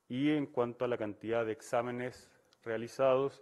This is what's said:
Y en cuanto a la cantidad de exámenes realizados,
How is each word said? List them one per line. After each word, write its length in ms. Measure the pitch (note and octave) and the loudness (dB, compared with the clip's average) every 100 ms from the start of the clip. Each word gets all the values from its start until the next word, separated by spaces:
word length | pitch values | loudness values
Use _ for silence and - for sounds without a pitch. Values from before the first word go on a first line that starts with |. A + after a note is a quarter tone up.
| _ | _
Y 220 | B2 D3 | 0 2
en 160 | D3+ C#3 | 2 0
cuanto 380 | - A#2+ A#2 | -2 -2 -2
a 40 | B2 | -2
la 80 | A#2 | -2
cantidad 480 | G#2+ G2+ G#2+ A#2 | -4 -6 -2 0
de 80 | A2+ | 0
exámenes 760 | G#2+ - A#2+ B2 A#2+ B2 - - _ _ _ | -4 -2 0 0 -4 -6 -10 -20 _ _ _
realizados, 800 | A#2 A2 A#2 - C3+ C3 C#3 C#3 | -6 -4 -4 2 4 4 2 -4